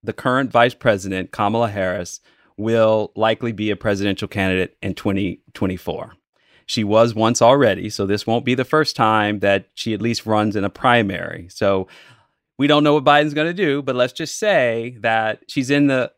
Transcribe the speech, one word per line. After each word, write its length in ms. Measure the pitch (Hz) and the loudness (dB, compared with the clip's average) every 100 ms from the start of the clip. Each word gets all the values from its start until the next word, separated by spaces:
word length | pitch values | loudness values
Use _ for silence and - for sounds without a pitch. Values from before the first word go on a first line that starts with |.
the 100 | - | -10
current 360 | - 131 127 131 | -6 -2 -2 0
vice 220 | 120 123 | 4 2
president, 580 | - 123 104 98 92 92 | 2 0 0 -2 -6 -6
Kamala 380 | - 104 113 117 | -2 -2 0 -2
Harris, 520 | 101 92 90 90 - _ _ _ - | -2 -4 -4 -8 -14 _ _ _ -8
will 560 | 110 113 110 110 107 - | -2 2 4 2 -2 -2
likely 360 | 110 113 117 | 0 0 -4
be 180 | 107 107 | -4 -4
a 60 | 98 | -2
presidential 520 | 110 101 101 95 101 | -2 0 0 -2 -4
candidate 500 | 107 95 92 90 _ | -2 0 0 -2 _
in 120 | 98 90 | -8 -4
twenty 460 | 107 98 98 - _ | -2 -2 -4 -6 _
twenty-four. 600 | - 95 92 - 80 - - _ _ _ _ - | -6 -4 -4 -8 -8 -10 -18 _ _ _ _ -8
She 180 | - | -4
was 300 | 104 107 117 | 2 4 4
once 280 | 107 113 127 | 2 0 4
already, 480 | 117 139 120 92 95 | 4 6 4 0 -6
so 160 | - 98 | -4 -2
this 200 | 101 - | -2 0
won't 200 | 117 123 | -2 0
be 100 | 123 | -2
the 100 | 127 | 0
first 300 | 156 156 - | 0 -2 0
time 440 | 113 110 104 101 | 2 2 0 0
that 280 | 101 98 - | 0 0 -2
she 200 | - - | -10 -6
at 80 | 107 | -4
least 240 | 113 113 110 | -2 -4 0
runs 300 | 107 107 101 | 0 0 -2
in 80 | |
a 60 | 98 | -4
primary. 760 | - 127 120 101 90 85 82 87 | -2 2 4 2 -4 -8 -12 -16
So 380 | - 101 98 92 - - _ _ _ _ - | -2 0 0 -2 -14 -20 _ _ _ _ -4
we 100 | 143 | 2
don't 160 | 147 | 4
know 100 | 147 | 4
what 100 | 147 | 2
Biden's 300 | 139 147 151 | 4 4 2
gonna 200 | 147 160 | -2 -4
do, 280 | 175 175 139 | -2 -2 -2
but 140 | 135 123 | -2 -2
let's 180 | 123 | -2
just 260 | - 160 - | -2 -12 -4
say 580 | 214 180 123 117 117 120 | 0 2 2 0 -6 -6
that 420 | 113 113 110 110 _ | 0 0 0 -4 _
she's 200 | - 127 | -6 0
in 180 | 143 143 | 2 2
the 240 | 131 120 | 2 -2